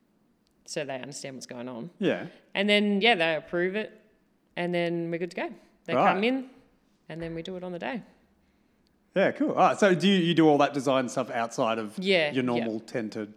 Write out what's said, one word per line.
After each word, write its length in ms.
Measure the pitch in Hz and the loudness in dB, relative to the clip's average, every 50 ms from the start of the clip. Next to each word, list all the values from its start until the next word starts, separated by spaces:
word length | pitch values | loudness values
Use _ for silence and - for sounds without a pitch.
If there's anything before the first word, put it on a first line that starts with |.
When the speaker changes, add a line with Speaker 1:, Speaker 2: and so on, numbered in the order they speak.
| _ _ _ _ _ _ _ _ _ _ _ _ _ | _ _ _ _ _ _ _ _ _ _ _ _ _
Speaker 1:
so 180 | - - 170 147 | -10 -8 -8 -6
they 120 | 135 135 127 | -6 -8 -10
understand 360 | 127 143 143 - - 139 131 | -10 -12 -14 -12 -12 -14 -14
what's 100 | 120 - | -14 -14
going 240 | - 127 123 120 127 | -14 -12 -12 -12 -10
on. 200 | 127 113 131 175 - - | -10 -12 -12 -12 -8 -2
Speaker 2:
Yeah. 280 | 202 156 110 90 107 180 - - _ _ - | -2 0 0 -2 -4 -12 -16 -20 _ _ -4
Speaker 1:
And 160 | 190 202 208 | -2 2 4
then, 300 | 208 208 208 208 202 196 | 4 4 4 2 2 4
yeah, 140 | 190 233 233 | 4 4 4
they 200 | 175 165 165 160 | 4 2 0 0
approve 400 | 151 151 - - 175 175 185 190 | -2 -4 -4 -2 -2 -2 -2 -2
it, 260 | 214 214 - - - _ _ _ _ _ _ _ _ _ _ - | -4 -8 -10 -12 -20 _ _ _ _ _ _ _ _ _ _ -8
and 180 | 175 175 175 175 | -6 -4 -2 0
then 360 | 175 170 170 170 170 170 170 | 0 0 0 -2 -2 -4 -4
we're 60 | 170 165 | -4 -4
good 120 | 185 175 | -6 -6
to 40 | - | -6
go. 140 | - 302 349 233 - _ _ _ _ _ | -6 -8 -8 -10 -14 _ _ _ _ _
They 100 | - 165 | -2 0
Speaker 2:
Right. 180 | 127 170 196 175 | 2 4 4 4
Speaker 1:
come 100 | 190 214 | 2 2
in, 260 | 240 262 269 254 - - - _ _ _ _ _ _ _ _ _ - | 0 0 -2 -4 -10 -18 -20 _ _ _ _ _ _ _ _ _ -16
and 120 | 160 165 | -12 -12
then 140 | 165 165 165 | -10 -10 -10
we 60 | 165 | -10
do 140 | 165 190 185 | -10 -10 -10
it 60 | 180 180 | -10 -10
on 80 | 185 | -10
the 80 | 180 170 | -10 -8
day. 220 | 196 240 269 208 - - _ _ _ _ _ _ _ _ _ _ _ _ _ _ _ _ _ _ _ _ - | -8 -8 -8 -8 -10 -14 _ _ _ _ _ _ _ _ _ _ _ _ _ _ _ _ _ _ _ _ 0
Speaker 2:
Yeah, 160 | 185 196 147 | 2 2 2
cool. 200 | - - 277 285 | 2 0 -2 0
All 40 | - - 180 170 | 2 4 4 4
right, 100 | 131 - | 4 4
so 160 | 214 196 180 | 4 4 4
do 120 | 156 160 | 4 4
you, 100 | 196 196 190 | 4 4 4
you 140 | 165 170 170 | 4 2 4
do 140 | 147 160 | 6 6
all 100 | 156 147 139 | 6 6 6
that 140 | 143 139 135 | 4 2 0
design 360 | 143 120 143 131 131 127 117 | 0 0 2 2 2 0 -2
stuff 220 | - 135 123 - | -2 -4 -4 -4
outside 480 | - 120 113 117 - - 131 110 113 113 | -4 -4 -4 -4 -2 0 0 0 0 -2
of 180 | 110 104 101 | -4 -8 -8
Speaker 1:
Yeah, 300 | - 92 95 92 85 - | -4 0 2 2 2 2
Speaker 2:
your 80 | - - | 2 0
Speaker 1:
yeah. 60 | 131 | 0
Speaker 2:
normal 380 | 127 123 120 120 117 113 107 113 | 0 0 0 0 -2 -2 -4 -6
ten 280 | - - - 127 110 104 | -8 -8 -6 -6 -6 -6
to 180 | - 110 107 104 107 | -6 -8 -8 -10 -12